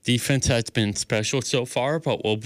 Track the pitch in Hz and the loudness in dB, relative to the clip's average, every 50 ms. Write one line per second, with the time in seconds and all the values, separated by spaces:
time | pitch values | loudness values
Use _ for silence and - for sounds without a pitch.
0 | _ - 123 117 - - 139 131 - - 127 117 113 - _ 117 107 104 101 - | _ 0 0 0 2 0 0 2 2 2 2 2 0 0 _ 0 0 2 0 -4
1 | - _ 120 107 107 - - 135 117 - - 127 123 - - 135 123 139 156 165 | -4 _ -2 0 0 0 -2 -2 -2 0 -2 -2 -2 -2 -2 -2 0 0 -2 0
2 | - 147 113 - - 107 107 110 110 | 0 -2 -2 0 0 0 0 0 -4